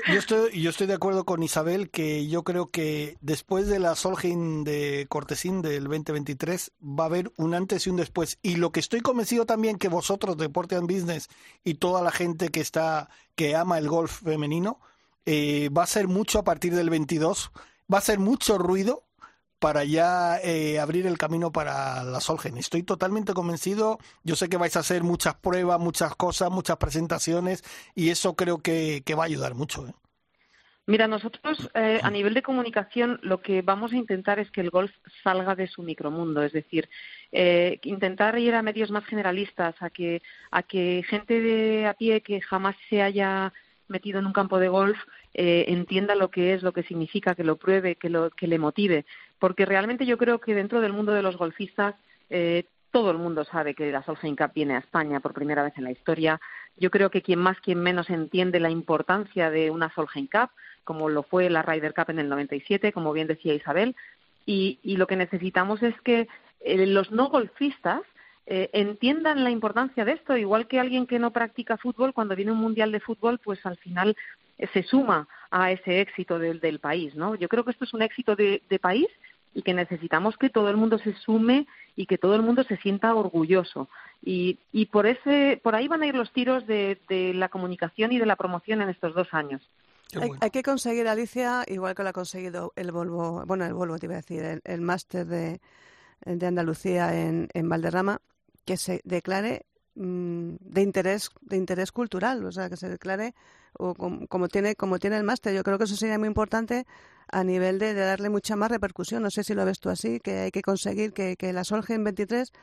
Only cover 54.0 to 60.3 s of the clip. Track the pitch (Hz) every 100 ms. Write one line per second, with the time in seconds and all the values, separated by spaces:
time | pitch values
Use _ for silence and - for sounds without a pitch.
54 | 151 151 156 139 151 156 151 127 - 165
55 | 151 143 143 147 143 147 143 139 127 127
56 | - 160 160 160 - - - - 180 202
57 | 196 190 - 175 185 190 - 175 180 180
58 | 175 170 156 180 185 180 165 165 156 151
59 | 151 190 202 190 160 156 156 160 160 -
60 | 151 147 139